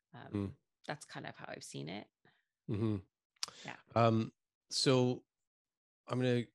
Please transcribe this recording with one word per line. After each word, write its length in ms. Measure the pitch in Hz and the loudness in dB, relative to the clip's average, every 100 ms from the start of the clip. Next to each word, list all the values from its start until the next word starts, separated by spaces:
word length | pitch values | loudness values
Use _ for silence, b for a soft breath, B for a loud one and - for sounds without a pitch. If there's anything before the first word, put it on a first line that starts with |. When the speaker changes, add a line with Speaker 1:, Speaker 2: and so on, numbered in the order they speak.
| _ | _
Speaker 1:
Um, 180 | 120 - | -18 -8
Speaker 2:
Mm. 200 | 101 98 - _ _ - | -6 -6 -8 _ _ -10
Speaker 1:
that's 200 | 151 - | -10 -10
kind 200 | 147 - | -12 -12
of 80 | - | -12
how 100 | - | -12
I've 160 | - | -12
seen 240 | - 139 147 | -10 -10 -10
it. 180 | 202 - _ _ b b _ - | -10 -14 _ _ b b _ -6
Speaker 2:
Mm-hmm. 260 | 104 113 101 - _ _ - - B | -2 0 -2 -6 _ _ -10 -10 B
Speaker 1:
Yeah. 120 | B B - | B B -2
Speaker 2:
Um, 380 | 113 117 110 113 - _ _ - | 4 6 4 0 -8 _ _ -6
so 540 | - 147 127 123 127 _ _ _ _ _ _ _ _ - | 0 4 4 4 0 _ _ _ _ _ _ _ _ -6
I'm 100 | 123 | 0
gonna 260 | 127 123 113 | 2 2 0